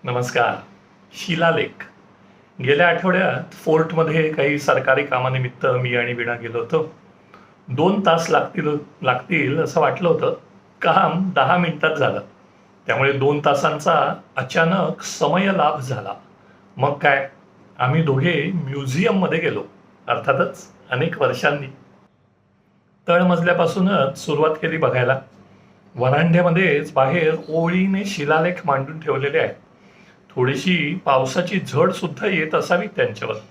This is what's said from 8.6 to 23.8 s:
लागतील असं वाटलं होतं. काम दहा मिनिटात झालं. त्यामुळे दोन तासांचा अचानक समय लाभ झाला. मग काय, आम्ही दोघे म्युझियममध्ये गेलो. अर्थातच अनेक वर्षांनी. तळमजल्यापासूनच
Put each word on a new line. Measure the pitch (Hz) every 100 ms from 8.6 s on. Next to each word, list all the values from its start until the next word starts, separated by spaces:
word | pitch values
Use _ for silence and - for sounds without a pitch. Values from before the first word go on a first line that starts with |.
| 151 147 - -
लागतील | 131 123 - 160 131 151
असं | 143 165
वाटलं | 143 123 175
होतं. | 160 143 175 - - _ _
काम | 170 156 170 170 190
दहा | 143 135 180
मिनिटात | 170 147 165 151
झालं. | 120 98 - - _ _ _ _ -
त्यामुळे | 117 135
दोन | 131 135 147
तासांचा | 147 139 156 151 180 156 139 - - -
अचानक | 127 180 165 190 160 -
समय | - - 147 170 196
लाभ | 185 151 151
झाला. | 127 107 95 - - _ _ - _ -
मग | 139 139
काय, | 147 139 135 - _ _ - -
आम्ही | 127 156
दोघे | 151 131 170 156 160
म्युझियममध्ये | 185 131 139 135 135 220 196 170 160
गेलो. | 160 101 - - _ _ -
अर्थातच | 110 143 127 175 - - - -
अनेक | 127 160 -
वर्षांनी. | 127 - 147 143 - - - _ _ _ _ _ _ _ _ _ _ _ -
तळमजल्यापासूनच | 175 180 170 175 175 165 196